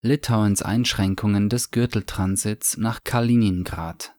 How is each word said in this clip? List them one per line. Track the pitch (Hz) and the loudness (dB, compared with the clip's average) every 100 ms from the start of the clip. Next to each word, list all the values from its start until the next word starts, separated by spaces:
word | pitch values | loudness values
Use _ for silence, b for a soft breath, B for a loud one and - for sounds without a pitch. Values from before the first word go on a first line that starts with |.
Litauens | 113 147 - 113 104 98 | 2 0 2 2 4 2
Einschränkungen | - 110 120 - 95 95 107 101 101 | 0 0 0 0 0 0 0 2 2
des | 120 - | 0 -2
Gürteltransits | 120 120 110 - - 95 98 107 107 - - | 0 0 -2 -4 -4 -2 0 -2 -4 -4 -2
nach | 113 113 | -4 -4
Kaliningrad. | - 123 117 120 107 92 85 - 82 82 - | -4 0 4 4 4 0 -4 -6 -8 -10 -14